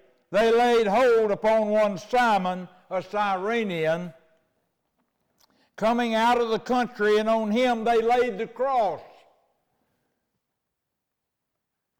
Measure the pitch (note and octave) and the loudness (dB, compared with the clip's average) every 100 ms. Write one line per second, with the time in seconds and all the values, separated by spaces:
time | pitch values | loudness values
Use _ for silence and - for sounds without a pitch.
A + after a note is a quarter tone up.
0 | _ _ _ F#3+ A3+ A#3 A#3+ A#3 G#3 G#3+ | _ _ _ 0 2 2 4 2 2 2
1 | C4 A3+ G#3+ G3 A3 A3 G#3 G#3+ G#3 F#3 | 4 4 2 0 0 0 2 0 0 -2
2 | - B3 A#3+ G3+ F#3 F#3 F3+ - _ F#3 | -4 0 2 2 -2 -6 -10 -20 _ -8
3 | F3 G#3 G#3 F#3 G3 A#3 G#3+ E3+ D#3 E3+ | -6 -4 -4 -4 -4 -4 -4 -2 -2 -2
4 | F3 - _ _ _ _ _ _ _ _ | -6 -16 _ _ _ _ _ _ _ _
5 | _ _ _ _ _ _ _ - G#3+ A#3+ | _ _ _ _ _ _ _ -4 0 0
6 | A#3 A3 A3+ A#3+ A3+ A3 G#3+ B3 A#3+ - | 0 0 2 2 0 -2 -2 -2 -2 -2
7 | G#3 G#3+ G#3+ A3+ G#3+ A3 B3+ A3+ A3 A#3 | 2 2 2 0 0 0 0 0 0 0
8 | A3+ B3 B3 G3 A3+ - C4 B3+ G3+ D3 | 2 0 0 -4 -10 -6 -2 0 -2 -4
9 | - - _ _ _ _ _ _ _ _ | -12 -20 _ _ _ _ _ _ _ _
10 | _ _ _ _ _ _ _ _ _ _ | _ _ _ _ _ _ _ _ _ _
11 | _ _ _ _ _ _ _ _ _ | _ _ _ _ _ _ _ _ _